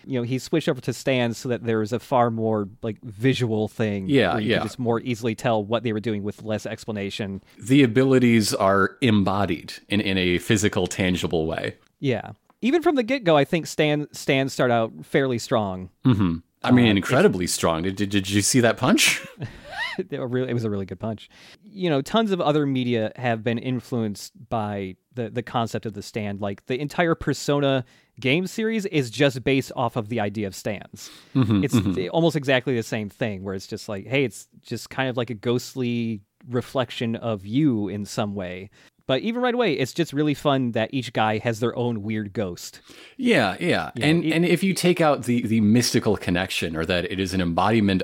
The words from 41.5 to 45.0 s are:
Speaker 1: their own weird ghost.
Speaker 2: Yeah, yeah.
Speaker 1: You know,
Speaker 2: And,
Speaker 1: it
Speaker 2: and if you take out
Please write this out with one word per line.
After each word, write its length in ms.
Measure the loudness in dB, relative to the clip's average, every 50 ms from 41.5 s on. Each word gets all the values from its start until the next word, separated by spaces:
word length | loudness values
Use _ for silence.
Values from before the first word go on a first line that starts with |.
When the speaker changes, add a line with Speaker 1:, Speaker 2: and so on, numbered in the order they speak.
| -2 0
Speaker 1:
their 160 | -2 -2 -2
own 260 | -2 -2 -2 -2 -4
weird 320 | -4 -4 -4 -4 -4 -6 -4
ghost. 460 | -4 -4 -4 -6 -10 -14 -18 -18 -20 _ -20 -20 -20 -20 -20 -10
Speaker 2:
Yeah, 380 | -2 2 2 4 4 4 2 0 -2
yeah. 320 | 0 0 0 0 0 -4 -4
Speaker 1:
You 80 | -2
know, 60 | 2
Speaker 2:
And, 180 | 2 2 2 2
Speaker 1:
it 60 | 0 2
Speaker 2:
and 120 | 2 2
if 180 | 2 2 2 2
you 100 | 0 0
take 260 | 2 2 2 2
out 260 | 4